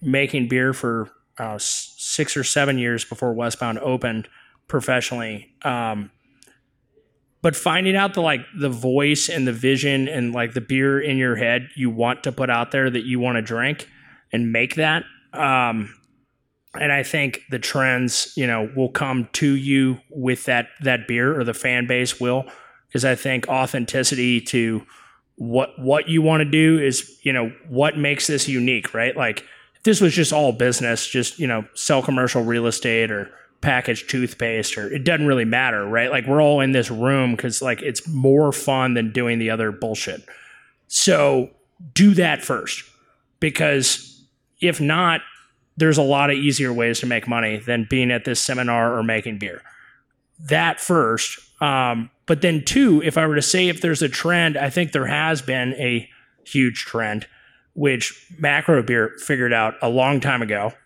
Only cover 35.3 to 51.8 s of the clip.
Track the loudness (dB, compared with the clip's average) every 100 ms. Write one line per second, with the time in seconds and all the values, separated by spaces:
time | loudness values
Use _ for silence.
35.3 | 2 2 2 0 -2 -2 0 0 -2 2
36.3 | 4 4 4 4 2 0 0 0 2 2
37.3 | -2 -4 -4 -2 -2 -4 -6 -4 2 6
38.3 | 6 6 2 0 2 2 0 0 -2 0
39.3 | 0 0 0 -2 -2 -6 -4 -6 -10 -14
40.3 | -20 -20 -20 _ _ _ 0 4 4 4
41.3 | 2 -2 _ _ _ -8 6 8 8 4
42.3 | 0 -2 -6 -4 -10 -12 _ _ _ _
43.3 | _ -4 0 0 2 0 -2 -8 -20 _
44.3 | _ _ _ 0 2 0 2 2 0 -4
45.3 | -20 _ _ _ 2 4 4 4 4 4
46.3 | 2 2 2 0 0 0 0 -2 -4 -2
47.3 | -2 -2 -4 -2 -2 0 0 0 0 -2
48.3 | -4 -2 -2 0 2 2 0 -2 -2 -4
49.3 | -8 -10 -12 -18 -20 -20 _ _ _ _
50.3 | _ -2 0 0 -2 0 2 2 0 -4
51.3 | -8 -18 _ 0 2